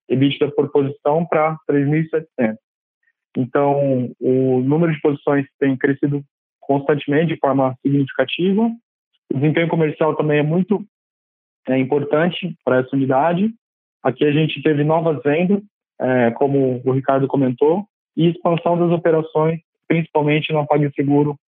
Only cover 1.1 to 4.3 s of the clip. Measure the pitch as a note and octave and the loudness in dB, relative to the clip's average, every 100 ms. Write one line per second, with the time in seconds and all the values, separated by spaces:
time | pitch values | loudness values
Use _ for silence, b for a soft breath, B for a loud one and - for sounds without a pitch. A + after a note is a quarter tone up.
1.1 | D#3 E3 D#3+ D#3 D#3+ - C#3+ C#3 D3+ D#3+ | 0 0 0 0 -2 -2 0 0 0 -2
2.1 | D#3+ D#3+ - A2+ A2 _ _ _ _ _ | -4 -6 -4 -4 -4 _ _ _ _ _
3.1 | _ _ - B2+ D3 C#3+ C#3+ C#3 B2+ B2 | _ _ -6 -4 0 0 0 0 0 -4
4.1 | - B2 | -4 -2